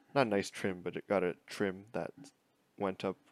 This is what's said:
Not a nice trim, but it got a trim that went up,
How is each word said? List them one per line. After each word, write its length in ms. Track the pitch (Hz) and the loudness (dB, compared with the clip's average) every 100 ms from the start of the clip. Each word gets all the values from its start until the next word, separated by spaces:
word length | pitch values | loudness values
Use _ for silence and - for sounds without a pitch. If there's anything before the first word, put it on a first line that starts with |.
| _ | _
Not 140 | 143 117 | 2 4
a 20 | |
nice 200 | 101 95 | 2 0
trim, 320 | - 101 90 | -2 -4 -2
but 140 | 87 80 | -4 -6
it 100 | - | 0
got 160 | 98 | 2
a 120 | 90 - - | 2 -2 -10
trim 380 | - 101 92 101 | -2 -2 -2 -6
that 180 | 90 82 - - _ _ _ _ - | -6 -6 -8 -18 _ _ _ _ -4
went 280 | 98 95 98 | -2 0 -4
up, 100 | 95 _ | -4 _